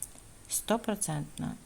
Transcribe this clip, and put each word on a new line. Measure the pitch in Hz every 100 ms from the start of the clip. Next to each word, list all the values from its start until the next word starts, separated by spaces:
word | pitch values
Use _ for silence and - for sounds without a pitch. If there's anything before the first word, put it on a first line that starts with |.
| - - - - -
стопроцентно | - - 220 220 196 - 151 151 - 160 -